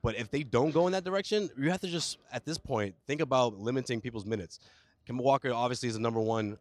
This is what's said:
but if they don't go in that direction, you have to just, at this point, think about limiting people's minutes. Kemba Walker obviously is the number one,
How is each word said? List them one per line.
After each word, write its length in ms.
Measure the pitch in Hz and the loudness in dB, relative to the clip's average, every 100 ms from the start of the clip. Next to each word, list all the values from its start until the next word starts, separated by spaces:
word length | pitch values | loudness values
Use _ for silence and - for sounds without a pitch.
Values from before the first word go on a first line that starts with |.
but 120 | - | -2
if 160 | 110 117 | -2 -2
they 140 | 139 | -4
don't 260 | 143 117 147 | 0 2 4
go 160 | 151 180 | 4 4
in 60 | |
that 100 | 190 | 2
direction, 480 | 180 190 196 214 196 - | 0 -2 0 0 0 0
you 100 | 139 | 0
have 120 | 185 | 0
to 80 | 185 | -2
just, 300 | 170 - - - | -4 -4 -6 -10
at 140 | 127 | -8
this 140 | 143 160 | -6 -8
point, 360 | - 120 101 - - | -2 0 0 -4 -6
think 120 | 147 | -2
about 380 | 147 131 123 101 | 2 4 2 0
limiting 420 | 107 131 127 117 | -2 -2 -2 -4
people's 260 | 123 113 98 | -4 -8 -4
minutes. 340 | 110 85 - - - _ _ - | -4 -6 -14 -20 -20 _ _ -10
Kemba 120 | 123 | 0
Walker 320 | 127 135 135 | 4 4 2
obviously 360 | 117 123 123 123 | 0 0 0 -2
is 80 | 110 | -2
the 40 | |
number 200 | 117 113 | 0 0
one, 360 | 110 113 107 104 | 0 0 -2 -6